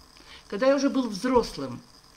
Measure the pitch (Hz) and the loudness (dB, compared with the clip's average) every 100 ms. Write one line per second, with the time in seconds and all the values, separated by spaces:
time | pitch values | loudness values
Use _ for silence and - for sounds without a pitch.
0 | - - - - - 202 262 277 269 262 | -20 -20 -20 -20 -12 0 2 4 2 0
1 | 240 190 247 254 - - 135 123 - - | -2 -4 2 2 2 -4 -10 -10 -16 -20
2 | - | -20